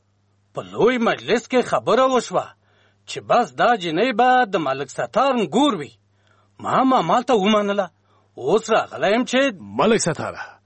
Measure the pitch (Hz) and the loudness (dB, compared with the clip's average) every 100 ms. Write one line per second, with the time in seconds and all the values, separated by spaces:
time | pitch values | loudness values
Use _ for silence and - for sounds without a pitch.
0 | _ _ _ _ _ 143 92 107 214 247 | _ _ _ _ _ -16 -10 0 2 2
1 | 220 151 127 233 - 254 - 143 127 226 | 0 -2 -2 -2 0 -2 0 -2 2 2
2 | 262 254 - 165 - - _ _ _ _ | 4 2 0 -4 -4 -14 _ _ _ _
3 | - 135 104 214 175 127 208 226 170 160 | -14 -10 0 0 0 0 0 0 -2 0
4 | 254 214 254 254 226 175 135 135 143 - | 0 2 4 4 2 -2 -2 -4 -6 -8
5 | 123 214 277 247 165 202 294 185 123 _ | -4 0 0 0 0 2 2 0 -8 _
6 | _ _ _ _ _ - - 185 262 247 | _ _ _ _ _ -12 -2 2 2 2
7 | 165 233 240 226 196 214 202 202 180 _ | 2 0 2 0 2 2 0 -2 -6 _
8 | _ _ _ - 127 220 220 190 107 120 | _ _ _ -8 0 0 2 0 -2 -4
9 | 175 226 240 254 277 175 101 110 202 214 | 0 0 0 0 0 -4 -10 -2 2 2
10 | 170 131 104 85 - - | 0 -4 -8 -10 -16 -20